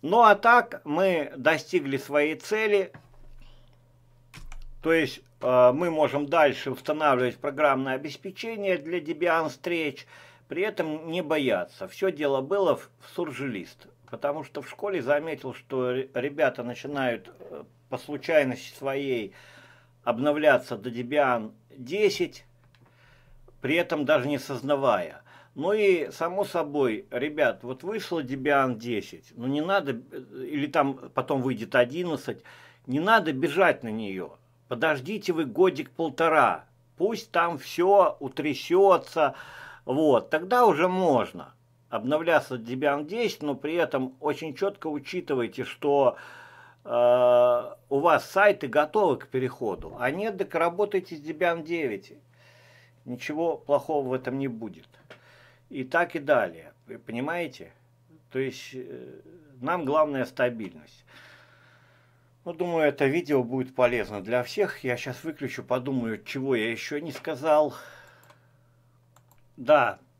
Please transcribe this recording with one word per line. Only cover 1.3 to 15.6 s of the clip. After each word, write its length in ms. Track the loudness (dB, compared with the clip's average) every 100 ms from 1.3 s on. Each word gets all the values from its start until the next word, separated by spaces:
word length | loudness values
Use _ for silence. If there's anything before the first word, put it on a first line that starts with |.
| 0
достигли 600 | 2 2 0 -2 0 -6
своей 380 | 0 0 0 -2
цели. 540 | -4 -2 2 0 0 -8 _ -20 -20 -20 -20 -20 -20 _ _ _ _ _ _ -18 -14 -14 -14 -8
То 100 | 0
есть, 280 | 2 2 -4 _ _
э, 300 | 2 8 8
мы 180 | 6 -2
можем 360 | 0 0 0 0
дальше 460 | 4 4 2 -6
устанавливать 680 | -8 -4 0 2 4 0 -2
программное 560 | -8 2 2 2 -2
обеспечение 840 | -6 -8 -12 -14 -10 -10 -6 -2 -2
для 200 | -2 -8
Debian 500 | -6 -2 0 2 0
встреч, 580 | -6 -6 -2 -4 -6 -18 -20 -20 -20 _
при 140 | -4
этом 480 | -4 -4 -6 -6 -6
не 120 | -6
бояться. 640 | -2 0 0 0 -2 -10 -16
Все 240 | -4 -4
дело 280 | 0 -2 -2
было 360 | -2 0 2 0
в, 120 | -4 _
в 180 | -14 -8
Surgelist, 680 | -8 -6 -8 -8 -12 -18 -20 _ _
потому 360 | -6 -4 -4
что 180 | -8 -12
в 60 | -14
школе 340 | -10 -6 -4
заметил, 520 | 0 0 0 -8 -10
что 360 | -12